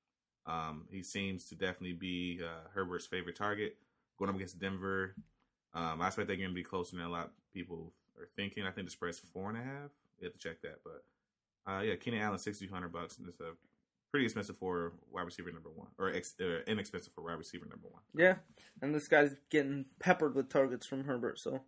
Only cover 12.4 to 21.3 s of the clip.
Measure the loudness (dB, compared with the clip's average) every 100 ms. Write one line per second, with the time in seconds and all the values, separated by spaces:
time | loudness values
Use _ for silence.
12.4 | -2 -6 -6 -6 -6 -6 -8 -10 -14 -12
13.4 | -12 -12 _ _ _ _ _ 2 2 0
14.4 | -4 -4 -2 -2 -2 -6 -8 -6 -6 -6
15.4 | -10 -10 -12 -14 -14 -2 0 0 -2 -2
16.4 | 0 0 0 -2 -2 -6 -8 -10 -6 -6
17.4 | -6 -10 -10 -14 -16 -20 -6 6 6 6
18.4 | 0 -20 -20 -6 -2 0 8 10 10 4
19.4 | 4 4 4 0 -4 2 6 8 8 6
20.4 | 6 8 6 4 -2 -4 0 0 0